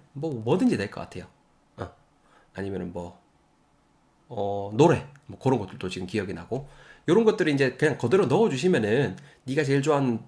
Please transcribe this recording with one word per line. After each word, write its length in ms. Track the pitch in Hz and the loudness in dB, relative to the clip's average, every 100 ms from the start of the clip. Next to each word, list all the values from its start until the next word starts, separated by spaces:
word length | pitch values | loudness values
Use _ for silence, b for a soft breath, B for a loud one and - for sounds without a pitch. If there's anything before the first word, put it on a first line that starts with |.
| _ | _
뭐 200 | 139 160 | -10 -8
뭐든지 440 | 120 113 180 254 117 | -4 0 2 2 0
될 120 | 101 | -4
것 120 | - | -8
같아요. 260 | - 90 - _ _ _ _ - | -12 -14 -16 _ _ _ _ -14
어. 120 | - - _ _ b b b | -14 -16 _ _ b b b
아니면은 400 | - 98 92 90 | -10 -8 -8 -8
뭐 260 | 90 87 - _ _ _ _ _ _ _ _ _ _ - | -10 -12 -16 _ _ _ _ _ _ _ _ _ _ -12
어, 420 | 117 101 101 101 110 | -6 -4 -4 -2 4
노래, 300 | 165 143 - - - | 4 4 -4 -20 -20
뭐, 140 | - | -4
그런 200 | 131 127 | 0 0
것들도 300 | 95 - 92 | -4 -10 -8
지금 180 | 92 92 | -8 -6
기억이 260 | 107 95 | -6 -6
나고, 340 | 85 87 131 - B B B - | -8 -8 -10 -10 B B B 2
요런 140 | 196 | 4
것들을 300 | 220 214 156 | 4 2 2
이제 180 | 139 131 - | 2 2 2
그냥 200 | 151 - | 0 0
그대로 280 | 117 190 147 | 2 2 4
넣어주시면은 880 | 165 226 131 180 151 104 127 110 92 B B 127 | 4 2 2 2 2 2 2 0 -4 B B -6
"네가 180 | 139 | -2
제일 180 | 139 139 | 0 2
좋아하는 380 | 147 143 131 113 | 2 2 2 -2